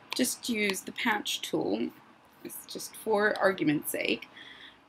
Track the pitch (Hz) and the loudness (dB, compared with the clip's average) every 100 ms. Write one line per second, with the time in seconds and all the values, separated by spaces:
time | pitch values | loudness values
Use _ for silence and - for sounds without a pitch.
0 | - - 247 - - 220 208 190 - - | -8 -2 0 -2 -2 0 0 0 -6 -4
1 | 240 214 - - - 165 - 208 247 - | 0 0 0 -4 -2 -2 0 0 -2 -6
2 | - - - - - - - - - - | -20 -20 -20 -18 -14 -14 -12 -10 -12 -8
3 | - 202 208 196 190 190 156 147 - - | 0 4 4 4 4 4 4 2 0 -2
4 | - - - - - - - - | 0 -2 -4 -18 -20 -20 -20 -20